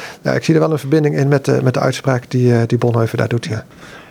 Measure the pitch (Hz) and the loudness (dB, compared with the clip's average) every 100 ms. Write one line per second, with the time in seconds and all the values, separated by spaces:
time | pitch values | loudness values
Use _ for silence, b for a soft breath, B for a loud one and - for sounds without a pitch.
0 | B B 139 127 - 160 160 151 135 156 | B B -4 -2 2 2 2 -2 0 0
1 | 147 151 139 139 139 127 127 123 135 - | 2 0 2 2 2 0 0 0 -2 -2
2 | 139 123 - 127 123 117 117 123 120 117 | -2 -2 -2 0 2 4 2 0 0 0
3 | 113 113 113 117 - 110 - B B B | 0 -2 -2 -2 -4 -8 -10 B B B
4 | B | B